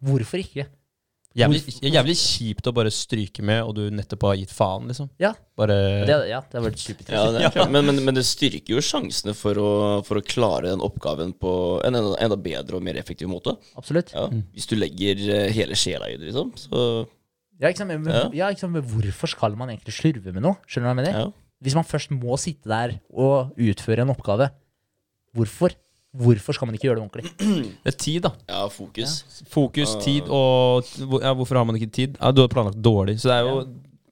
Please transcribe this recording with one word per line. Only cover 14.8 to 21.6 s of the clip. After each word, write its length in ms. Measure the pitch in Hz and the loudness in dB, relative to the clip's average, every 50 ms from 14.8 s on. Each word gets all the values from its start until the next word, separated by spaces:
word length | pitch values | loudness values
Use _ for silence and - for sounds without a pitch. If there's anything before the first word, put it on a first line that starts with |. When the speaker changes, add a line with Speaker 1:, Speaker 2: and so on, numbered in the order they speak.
| 92 71 73 90 98 101 98 101 101 101 101 | 0 -2 -2 -2 0 0 0 0 0 0 0
Speaker 3:
eh, 160 | 104 101 98 | 2 0 0
hele 240 | 110 110 92 - 98 | 0 0 -2 0 0
sjela 320 | - - 95 82 62 50 53 | -2 -2 -2 -4 -6 -6 -8
i 80 | 60 | -10
det, 160 | 69 80 78 | -10 -10 -6
liksom, 240 | 110 135 185 254 - | -4 -4 -4 -6 -8
så 500 | - - - - 123 123 117 117 113 113 - _ _ _ _ _ _ _ _ _ - | -14 -8 -4 -2 0 0 0 0 -2 -4 -8 _ _ _ _ _ _ _ _ _ -2
Speaker 1:
Ja, 80 | 131 170 | 0 0
ikke 100 | 180 196 | 0 -2
sant? 100 | 208 185 | -6 -6
Men, 140 | 160 156 | -6 -4
men, 100 | 156 160 175 | -2 0 0
Speaker 3:
Ja. 140 | 117 135 247 | 0 0 0
Speaker 1:
ja, 160 | 139 151 185 202 | -2 -2 -2 -2
ikke 80 | 196 - | -2 -4
sant? 120 | 190 175 | -4 -4
Men 100 | 170 160 | -4 -4
hvorfor 460 | 135 120 110 113 101 101 - - - - | -4 -2 -2 -2 -2 -2 -4 -4 -6 -6
skal 260 | - - 123 107 104 | -2 -2 -2 -2 -2
man 120 | 110 127 127 | -4 -8 -10
egentlig 240 | 110 - - 113 - | -10 -12 -12 -14 -6
slurve 360 | - - 160 139 110 95 92 | -2 0 0 0 -2 -6 -8
med 100 | 90 95 | -4 -2
noe? 140 | 120 185 196 - _ | 0 0 0 -2 _
Skjønner 220 | - - 123 120 123 | -8 -4 -2 -2 0
du 60 | 123 | 0
hva 20 | |
jeg 80 | 123 135 | 0 -2
mener? 160 | 175 - 107 | -2 -2 -2
Speaker 3:
Ja. 100 | 117 208 - _ _ _ _ _ | -4 -4 -6 _ _ _ _ _